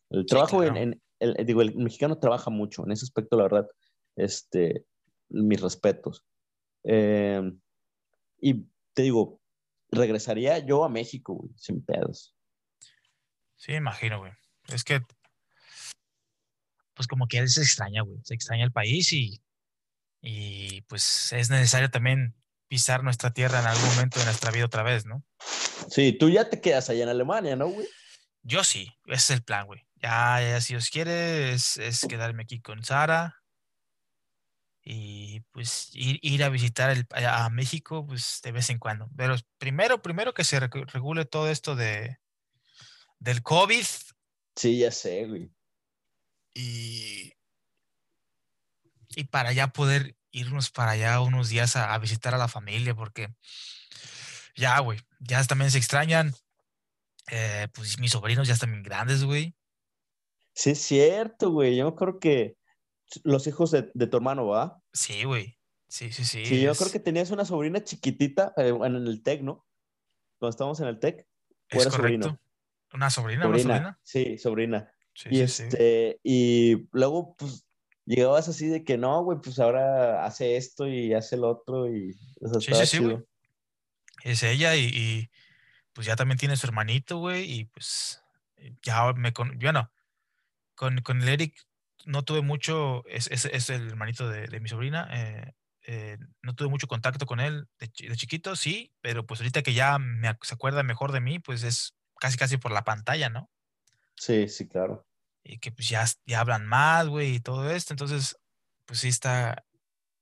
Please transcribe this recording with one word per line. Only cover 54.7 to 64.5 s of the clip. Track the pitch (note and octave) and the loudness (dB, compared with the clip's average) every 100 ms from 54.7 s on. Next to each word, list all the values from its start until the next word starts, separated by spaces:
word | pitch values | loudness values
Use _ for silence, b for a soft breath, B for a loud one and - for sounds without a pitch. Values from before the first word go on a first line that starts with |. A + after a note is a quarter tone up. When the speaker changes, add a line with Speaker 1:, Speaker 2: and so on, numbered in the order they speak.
| C3+ | 2
Speaker 2:
güey, | B2 A2 - _ | 2 -4 -10 _
ya | B2 B2+ C3 | -2 0 2
también | C3+ C#3 | 2 2
se | C3 | 2
extrañan. | A#2 C#3+ D#3 D#3+ D3+ C3 _ _ _ _ _ _ _ _ - | 2 2 2 2 2 -4 _ _ _ _ _ _ _ _ -8
Eh, | A#2 A2 G#2 G#2 | -6 -4 -4 -6
pues, | - A2 G#2+ | -8 -8 -2
mis | A#2+ | 0
sobrinos | A#2 G#2+ A#2+ B2+ | 0 2 2 4
ya | |
están | A#2 A#2+ | 2 0
bien | G#2 | -4
grandes, | G2 G2 B2 C3+ | -6 -4 0 0
güey. | C#3 D3 D#3+ - _ _ _ _ _ _ _ _ _ | 2 0 -4 -8 _ _ _ _ _ _ _ _ _
Speaker 1:
Sí, | - C#3 | -2 0
es | D3 | 0
cierto, | - C#3 D3+ G3 A3 - G3 | 4 6 8 6 -2 0 2
güey. | D#3 C3 B2 | 4 4 4
Yo | D3 | 2
me | |
acuerdo | E3 F#3+ F#3 | 0 -2 2
que | D#3+ C3+ G#2 - _ _ _ _ _ - | 4 4 2 -6 _ _ _ _ _ -4
los | D3+ C3+ D3+ | 2 2 2
hijos | D3 E3 | 0 2
de, | D3+ - | 2 0
de | B2 A#2 | -2 0
tu | B2 | 2
hermano, | B2+ C3+ | 0 0
¿va? | G#2+ | 0